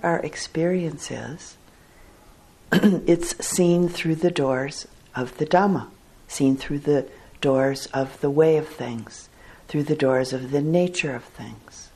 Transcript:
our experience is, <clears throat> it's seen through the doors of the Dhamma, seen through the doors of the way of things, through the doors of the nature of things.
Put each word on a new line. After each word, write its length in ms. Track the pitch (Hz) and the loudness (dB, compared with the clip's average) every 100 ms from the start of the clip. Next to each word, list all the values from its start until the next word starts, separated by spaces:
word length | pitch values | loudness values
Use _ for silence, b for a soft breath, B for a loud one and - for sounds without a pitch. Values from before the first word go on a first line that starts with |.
our 160 | 170 165 | -2 -2
experience 920 | - - - 160 170 180 165 151 - | -4 -8 -6 -2 0 0 -2 -6 -10
is, 460 | 120 117 165 - - - b b b b b | -10 -10 -12 -16 -20 -20 b b b b b
<clears throat> 480 | b b - _ - | b b -20 _ -2
it's 720 | 185 214 170 - 170 - - | 2 4 4 2 2 0 -6
seen 440 | - - 175 175 175 | -4 2 4 4 2
through 260 | 170 165 | 0 -2
the 160 | 160 175 | 0 0
doors 560 | 170 135 127 139 - - - - | 0 0 0 -4 -8 -16 -20 -12
of 220 | 127 123 - | -8 -8 -6
the 100 | 151 | 2
Dhamma, 420 | 180 202 151 - - - - - | 4 4 2 -4 -16 -20 -20 -12
seen 280 | - 135 135 | 0 2 2
through 220 | - 143 | -2 -4
the 280 | 147 143 127 B B - | 0 0 0 B B -4
doors 460 | 143 135 135 135 - | 0 2 2 -2 -6
of 340 | 131 131 - | -4 -4 -4
the 100 | 143 | 0
way 260 | 143 160 156 | 4 6 4
of 120 | 156 | 0
things, 600 | - 120 117 - - - B B B - | -8 -8 -8 -12 -18 -20 B B B -6
through 140 | 151 | -4
the 140 | 147 151 | 0 2
doors 360 | 131 131 127 | 2 2 0
of 200 | 131 131 | -4 -2
the 100 | 143 | -2
nature 520 | 151 175 180 180 151 | 2 2 2 -2 -6
of 100 | 123 | -8
things. 680 | - - 113 113 - - - | -12 -16 -16 -18 -20 -20 -20